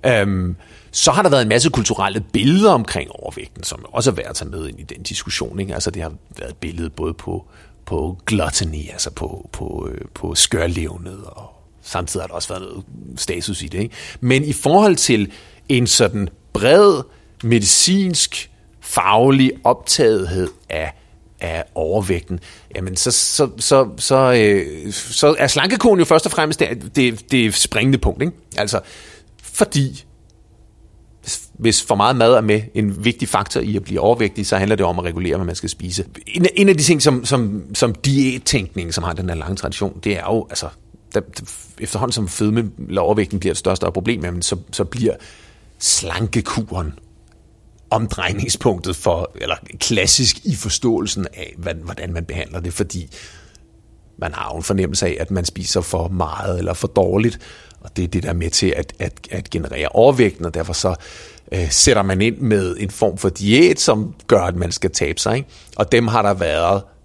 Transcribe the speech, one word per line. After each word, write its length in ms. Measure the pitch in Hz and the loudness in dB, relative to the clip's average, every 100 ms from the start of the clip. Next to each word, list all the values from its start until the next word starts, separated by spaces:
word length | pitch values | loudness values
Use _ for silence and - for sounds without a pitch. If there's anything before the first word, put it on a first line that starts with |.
Øhm, 500 | - 117 101 95 90 87 - - - | 4 2 2 0 -2 -6 -12 -20 -10
så 200 | - - | 0 2
har 100 | 143 | 4
der 80 | 190 | 4
været 120 | 139 | 4
en 80 | 110 | 4
masse 200 | 117 117 | 2 2
kulturelle 540 | 120 104 107 95 104 - | 0 -2 0 -2 -2 -4
billeder 380 | 101 120 185 214 | 0 4 6 6
omkring 380 | 139 107 - - | 4 0 -6 -8
overvægten, 520 | - - - - - | -12 -14 -12 -16 -12
som 220 | - - - | -12 -12 -6
også 180 | - 127 | 0 0
er 40 | |
værd 140 | 95 - | 0 -6
at 60 | |
tage 160 | - 73 | -8 -10
med 160 | 80 76 | -10 -10
ind 120 | - | -12
i 40 | |
den 200 | 71 - | -16 -14
diskussion, 560 | - - - - - 98 | -10 -10 -6 -6 -6 -6
ikke? 140 | 98 | -6
Altså, 180 | - - | -4 -4
det 100 | 92 | -6
har 120 | 82 73 _ - | -10 -12 _ -14
været 120 | - | -14
et 60 | - | -10
billede 320 | 80 82 82 | -10 -8 -8
både 240 | 78 80 | -6 -6
på, 320 | 82 - 92 - - - - | -6 -10 -10 -12 -20 -20 -20
på 320 | - 76 82 90 | -6 -4 -4 -8
gluttony, 680 | - 104 78 - 82 76 - | -2 -2 0 -2 -4 -6 -10
altså 200 | - - | -8 -8
på, 380 | - - - - | -8 -10 -10 -14
på, 380 | - - - - | -12 -10 -8 -8
øh, 100 | - - | -10 -14
på 220 | - 85 | -10 -6
skørlevnet, 880 | 82 - 87 82 87 80 87 87 98 | 0 0 0 -2 -2 -6 -10 -14 -16
og 240 | 85 - - - _ _ | -18 -20 -20 -20 _ _
samtidig 400 | - 92 87 95 | -8 -6 -4 -6
har 40 | 85 | -6
der 60 | |
også 160 | 85 - | -10 -8
været 120 | 92 | -10
noget 220 | 92 85 - 60 64 62 | -12 -14 -16 -18 -16 -10
status 440 | - 85 92 95 | -6 -4 -4 -6
i 40 | 80 | -6
det, 120 | 90 | -6
ikke? 160 | 113 - - - | -6 -8 -18 -4
Men 240 | 123 135 | 2 2
i 100 | 151 | 2
forhold 420 | - 147 180 214 | 0 4 6 6
til 360 | 175 - 113 98 - - - - | 4 2 2 2 -6 -20 -20 0
en 180 | 127 120 | 0 2
sådan 420 | - 226 104 98 - _ | 4 4 2 -6 -8 _
bred 500 | - 113 170 208 151 - - _ _ | 0 6 8 8 4 -4 -20 _ _
medicinsk, 1080 | 117 117 101 - - 190 190 160 - - - _ _ _ | 2 2 4 2 4 2 2 0 -2 -4 -12 _ _ _
faglig 720 | - - 92 107 131 135 131 - | -4 0 4 6 6 6 4 4
optagethed 840 | 120 123 - - 120 107 92 92 90 - - | 2 2 0 4 4 4 0 -2 -4 -6 -10
af, 240 | 80 78 - _ - _ _ | -6 -6 -10 _ -20 _ _
af 240 | 87 82 - | -8 -6 -8
overvægten, 640 | - 80 104 92 87 - 87 - - - | -6 -2 -2 0 -4 -4 -10 -10 -20 -12
jamen 200 | - 92 | -8 -6
så, 160 | 92 127 | -4 0
så, 380 | 113 - - 143 - | 0 0 0 -2 -2
så, 320 | - 135 117 92 | 2 4 2 -2
så, 360 | - 135 131 | 0 4 6
øh, 600 | 123 107 98 76 76 90 | 6 6 4 0 -8 -10
så 420 | 98 - - 147 156 | -10 -6 2 4 4
er 80 | 135 | 2
slankekoen 520 | 151 185 226 240 190 | 2 0 4 4 4
jo 60 | |
først 200 | 160 156 | 6 4
og 60 | - | 2
fremmest 280 | - 156 160 | -2 -2 0
det, 360 | 87 123 - | -2 -2 -4
det, 360 | - 123 113 - | 0 0 0 -2
det 240 | 131 110 | 2 2
springende 420 | - - 107 127 135 | 2 0 2 2 2
punkt, 240 | - - | 0 -2
ikke? 120 | 170 - _ - | -6 -6 _ -4
Altså, 220 | 104 104 - - - - _ _ - - | -2 -4 -6 -20 -20 -20 _ _ -12 -2
fordi 440 | 214 143 135 - - _ _ _ _ _ - _ - _ _ _ | 0 2 0 -6 -20 _ _ _ _ _ -20 _ -20 _ _ _
hvis, 280 | - - - | -12 -12 -12
hvis 300 | - 113 107 | 0 2 2
for 120 | - | 2
meget 200 | 104 107 | 2 4
mad 180 | 131 117 | 6 6
er 80 | 123 | 6
med 200 | 107 107 110 | 6 2 0
en 320 | - 104 98 | -2 -2 0
vigtig 240 | 110 - 123 | -2 0 0
faktor 320 | 104 90 - | 0 0 -2
i 140 | 107 | -2
at 80 | 104 | -4
blive 160 | 92 90 | -4 2
overvægtig, 480 | 104 117 104 - 95 | 2 4 0 -2 -2
så 100 | 98 | 0
handler 180 | 98 | 2
det 100 | 107 | 2
om 140 | 90 87 | 2 0
at 60 | |
regulere, 300 | 87 87 90 | -4 -4 -2
hvad 100 | 78 | -2
man 100 | 87 | -2
skal 140 | 85 90 | -4 -8
spise. 360 | - 90 90 - - - | -8 -8 -6 -8 -12 -8
En, 180 | 170 180 | 0 2
en 140 | - 196 | 4 4
af 80 | 170 | 4
de 60 | |
ting, 180 | 147 156 | 4 4
som, 240 | 147 127 | 4 2
som, 380 | 117 135 110 101 71 | 0 0 0 -4 -6
som 200 | 101 120 | 0 0
diættænkning, 960 | 98 135 139 131 123 - 127 90 95 85 | 0 0 2 2 0 -2 -2 -2 -8 -6
som 100 | 82 | -4
har 100 | 87 | -4
den 160 | 85 92 | -4 -4
her 60 | |
lange 200 | 82 80 | -4 -6
tradition, 440 | 95 - - 101 85 | -6 -6 -4 -6 -4
det 140 | 104 92 | -4 -2
er 60 | |
jo, 240 | 90 110 - | 0 -2 -2
altså, 180 | - - - _ - _ | -8 -10 -14 _ -20 _
der, 80 | - - - - - - - | -6 -4 -16 -16 -16 -18 -12
efterhånden 340 | 113 101 123 | -8 -4 -4
som 140 | 113 95 | -2 -4
fedme 440 | - 107 113 107 - - | 0 2 2 -2 -8 -4
eller 140 | 95 | 0
overvægten 380 | 82 107 95 98 | 2 2 0 -2
bliver 120 | 95 | -2
et 60 | 76 | -2
større 160 | 95 | -2
og 40 | 95 | 0
større 140 | 87 | -2
problem, 340 | 92 101 120 | -2 -2 -2
jamen, 160 | 87 87 | -4 -4
så, 160 | - 90 - | -4 -6 -8
så 120 | - | -6
bliver 300 | 98 120 110 - - - - - - _ | -4 0 -2 -2 -12 -20 -20 -20 -20 _
slankekuren 1120 | - - 85 90 107 120 - - 107 92 78 69 - _ _ _ _ _ _ _ _ | -2 0 -2 -4 -2 -2 -2 -6 -4 -6 -6 -10 -20 _ _ _ _ _ _ _ _
omdrejningspunktet 1080 | 113 113 - 87 98 - - 120 90 95 | -2 -2 -4 -4 -4 -4 0 0 0 -6
for, 360 | 85 - 82 90 | -2 0 0 -4
eller 200 | - 78 82 - - | -8 -6 -6 -8 -8
klassisk 680 | - 107 92 - 120 - | -2 2 4 4 2 0
i 100 | - | -4
forståelsen 720 | 139 104 - 127 113 98 - 90 | -4 -4 -2 0 0 -2 -6 -8
af, 220 | - 80 - | -10 -16 -10
hvad, 160 | 85 | -10
hvordan 400 | 82 82 82 85 | -8 -10 -10 -8
man 120 | 85 | -6
behandler 340 | 85 85 - 87 | -6 -8 -8 -8
det, 140 | 87 | -8
fordi 360 | - 98 92 80 - - - - _ - _ _ - _ - | -4 -4 -4 -12 -18 -20 -20 -20 _ -20 _ _ -20 _ -10
man 160 | 85 | -8
har 180 | - 50 | -6 -8
jo 40 | 85 | -8
en 60 | |
fornemmelse 440 | - 98 85 - 87 | -2 0 0 0 -2
af, 100 | - | -2
at 120 | 82 | -4
man 140 | 92 | -2
spiser 360 | 85 - 90 95 | -4 -6 -4 -2
for 260 | 90 87 85 | -2 -4 -2
meget 500 | 90 78 78 92 90 | -2 -4 -4 -4 -4
eller 160 | 87 | -4
for 140 | 87 - | -4 0
dårligt, 520 | - 92 95 113 - - - - - | 2 2 2 0 -2 -18 -20 -20 -20
og 160 | - - | -12 -6
det 60 | |
er 40 | 87 | -2
det, 160 | 90 | -2
der 60 | 85 | -2
er 40 | |
med 160 | 85 85 | -4 -2
til 240 | - 95 - | 0 0 0
at, 160 | 87 - | -6 -8
at, 140 | - - - | -8 -8 -10
at 180 | - - | -10 -6
generere 380 | 90 71 64 76 | -6 -6 -4 0
overvægten, 580 | 104 123 131 107 - | 6 6 6 2 2
og 80 | 85 | -6
derfor 200 | 85 82 | -4 -4
så, 220 | 85 92 87 - - - - - | -2 -2 -2 -10 -20 -20 -20 -8
øh, 200 | 95 82 | -4 0
sætter 320 | - - 110 | 2 4 4
man 180 | 95 95 | 2 2
ind 160 | 110 - | 0 0
med 380 | 127 104 92 - | 0 2 0 -4
en 100 | 101 | -6
form 280 | - 107 87 | -2 -2 0
for 120 | 98 | -4
diæt, 500 | - 98 127 175 165 | -2 4 6 6 4
som 340 | - 110 107 - - | 2 2 -2 -10 2
gør, 140 | 104 | 4
at 140 | 90 | 4
man 160 | 87 87 | -2 -4
skal 200 | - 95 | -2 -4
tabe 280 | - 73 82 | -2 -4 -2
sig, 160 | - | -2
ikke? 140 | 120 135 - - | -2 -4 -18 -14
Og 160 | - 107 | -4 2
dem 160 | 120 117 | 2 2
har 140 | 113 | 2
der 120 | 101 | 2
været 480 | 92 85 76 85 98 - _ | 0 0 0 2 0 -2 _